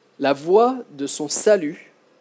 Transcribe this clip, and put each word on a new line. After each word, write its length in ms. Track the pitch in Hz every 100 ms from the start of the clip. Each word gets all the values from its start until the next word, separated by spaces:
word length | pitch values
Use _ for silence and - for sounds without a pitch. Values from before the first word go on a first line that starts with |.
| _ -
La 140 | 135
voie 440 | 139 160 202 240 262 -
de 140 | 143 139
son 220 | - 147
salut 640 | - 214 202 151 - - _ _ _